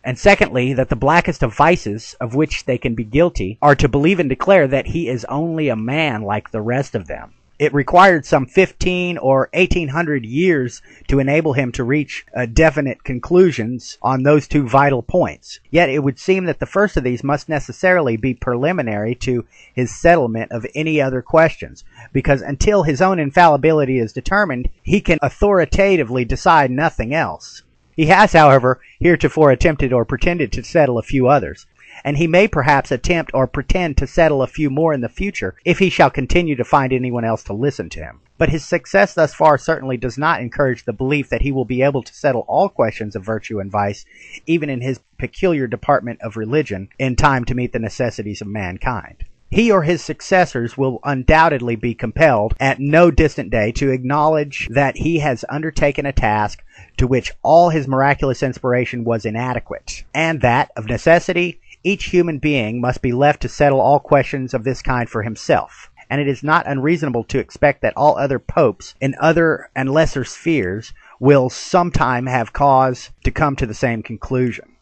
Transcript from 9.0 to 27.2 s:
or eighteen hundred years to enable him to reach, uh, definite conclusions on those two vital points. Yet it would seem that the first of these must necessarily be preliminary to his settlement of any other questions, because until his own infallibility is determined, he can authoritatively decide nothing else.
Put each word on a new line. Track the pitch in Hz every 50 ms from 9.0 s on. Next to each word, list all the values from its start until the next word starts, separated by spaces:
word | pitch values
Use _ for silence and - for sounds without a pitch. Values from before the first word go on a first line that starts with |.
| 180 180 175 -
or | - 131 135 135 131 - -
eighteen | 170 185 - - 180 165 135
hundred | 131 165 175 147 151 135 113
years | 110 123 147 180 190 165 139 127 120 - - - - - _ - -
to | 135 139
enable | 131 139 147 165 160 151 127
him | 135 135 120 -
to | - 123
reach, | 117 139 151 143 - - - - _ -
uh, | 120 123
definite | 117 113 160 160 160 143 151 143 131 - _ _
conclusions | - 131 123 - - 170 180 190 175 135 127 107 117 127 117 - - - _
on | - 123 131 131 131
those | 143 151 151 -
two | - - 147 139
vital | 113 120 135 143 143 139 120 117
points. | - - 180 147 90 73 _ _ - - - _ -
Yet | 131 165 175 139
it | 131 151 135
would | 139 123
seem | - - - 190 190 180
that | 170 147
the | - -
first | - - 196 208 202 -
of | 156 123
these | 127 123 120 -
must | 135 147 139 -
necessarily | - 156 143 - - 117 - - 185 180 180 151 123 113
be | 110 113 131 120
preliminary | _ - 127 123 120 135 165 185 175 135 113 104 104 104 113 117
to | _ - 131 127 120 110 _ _ _ - _
his | _ 127 127 117 -
settlement | - - 170 175 170 131 117 110 113 110 -
of | - - 110 - -
any | 143 156 160 156 151
other | 135 135 131 127
questions, | - - - 160 160 156 - - - 62 64 - - - _ - 113 -
because | - 202 - 151 139 131
until | 90 - 143 - - 208 208 202
his | 165 160 143 127 185
own | 190 190 170
infallibility | 147 139 - 180 175 165 147 135 127 160 160 151 139 131 135 127
is | 113 110 -
determined, | 131 - - 190 208 208 170 131 123 127 - - _
he | _ - 170 208
can | - - 170 151
authoritatively | - 131 - - 202 208 202 180 160 - - 190 196 202 190 165 131 107 123 127 123
decide | 113 131 - - 185 165 156 143 127
nothing | 123 135 160 165 - - 117 113 147
else. | 165